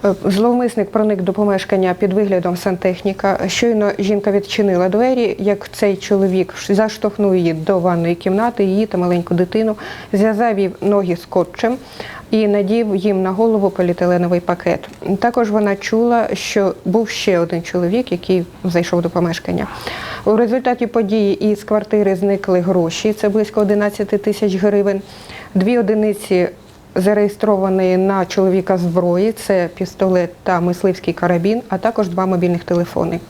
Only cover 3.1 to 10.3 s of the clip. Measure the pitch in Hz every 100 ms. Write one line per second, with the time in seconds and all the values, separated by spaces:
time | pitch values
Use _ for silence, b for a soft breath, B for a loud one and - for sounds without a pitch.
3.1 | 190 196 190 196 - 240 214 208 - 196
4.1 | 208 202 202 202 - 202 180 185 208 254
5.1 | 254 226 - 196 202 - - 208 196 -
6.1 | 202 196 185 180 - - 202 220 214 214
7.1 | 208 202 185 170 160 160 190 180 175 170
8.1 | 170 190 190 240 233 196 196 214 180 175
9.1 | 175 175 175 180 220 220 214 B B B
10.1 | 202 220